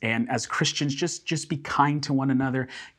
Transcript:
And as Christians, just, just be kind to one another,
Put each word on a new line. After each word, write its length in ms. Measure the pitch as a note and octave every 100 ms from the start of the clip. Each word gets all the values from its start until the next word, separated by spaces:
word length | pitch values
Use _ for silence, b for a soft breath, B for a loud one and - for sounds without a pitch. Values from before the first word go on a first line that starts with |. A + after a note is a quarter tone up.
And 300 | A2+ A2+ A#2
as 160 | D3 -
Christians, 480 | - D#3 - D3
just, 320 | C#3 F3 - -
just 240 | D#3 -
be 80 | D3
kind 440 | - - C#3+ D3
to 100 | C#3
one 160 | C3+ C3+
another, 380 | B2+ C3+ C3 B2+ B B